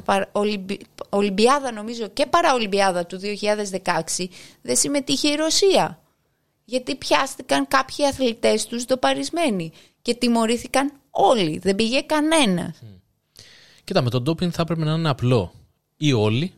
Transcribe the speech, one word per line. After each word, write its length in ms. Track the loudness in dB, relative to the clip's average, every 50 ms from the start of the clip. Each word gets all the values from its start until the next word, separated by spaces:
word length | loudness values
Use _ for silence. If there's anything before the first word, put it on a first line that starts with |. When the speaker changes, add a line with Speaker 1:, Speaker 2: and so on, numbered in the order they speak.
| -2
Speaker 1:
παρ-, 240 | 0 0 0 0 -2
Ολυμπι-, 480 | -2 -2 -2 -2 -2 -4 -6 -8 -8 -10 -10 -16 _ -16 -10 -4
Ολυμπιάδα, 640 | -2 0 0 0 2 4 4 4 4 4 0 -4
νομίζω, 360 | -8 -8 -10 -10 -10 -8 -10 -6
και 180 | -4 -4 -2 2
Παραολυμπιάδα 760 | 2 2 4 4 2 0 0 0 2 2 2 2 2 0 -4
του 120 | -6 -8 -10
δύο 160 | -8 -8 -6
χιλιάδες 360 | -4 0 0 0 0 -2 -6
δεκαέξι, 600 | -6 -6 -2 -2 -2 -2 -2 -4 -6 -6 -6 -8 -10 -16 -20 -20 -20 _
δεν 140 | -6 -2 0
συμμετείχε 520 | 0 0 0 -2 -2 -2 -2 -2 0 0 0
η 60 | 0
Ρωσία. 640 | 0 0 0 2 2 4 4 4 4 2 0 -4 -10 _ _ _ _ _ _ _ _ _ _ _ _ _
Γιατί 320 | -6 -6 -6 -4 -6 -8
πιάστηκαν 720 | -6 -2 0 0 0 0 -2 -6 -10 -4 -2 -2 0 0 2
κάποιοι 380 | 0 0 0 0 -4 -2 0
αθλητές 600 | 0 0 0 0 -2 0 2 2 2 2 2 -2
τους 180 | -4 -8 -6 -2
ντοπαρισμένοι. 880 | -2 -2 0 2 0 0 0 -4 -6 -2 -2 0 0 0 -2 -4 -8 -12 -18 -20 _ _ _
Και 120 | -4 -4 -2
τιμωρήθηκαν 800 | 0 0 2 2 2 2 2 0 -2 -4 -2 0 0 0 -2 -4 -10 _ _
όλοι. 480 | -2 2 4 4 4 4 2 0 -2 -2
Δεν 160 | -2 -2 0
πήγε 240 | 0 0 0 0 -2
κανένας. 760 | 0 0 0 0 2 2 2 2 2 2 0 0 -4 -6 -10 -14
Speaker 2:
Μμ. 40 | -18 -20 -20 -20 _ _ _ _ _ _ _ -20 -20 -20 -20 -20 -20 _ _ _ -8
Κοίτα, 180 | -2 -2 0
με 80 | 0 0
τον 120 | 0 -2
ντόπινγκ 280 | -2 -2 -2 -2 -2 -4 -2
θα 80 | -2
έπρεπε 220 | -2 -2 -2 -2 -2
να 80 | -2
είναι 160 | -2 0 0 -2
απλό. 440 | -2 0 2 2 2 2 0 -2 -8 -18 -20 _ _ _ _ _ _ -2
Ή 140 | 0 2
όλοι, 400 | 4 4 4 2 2 0 -2 -4 -6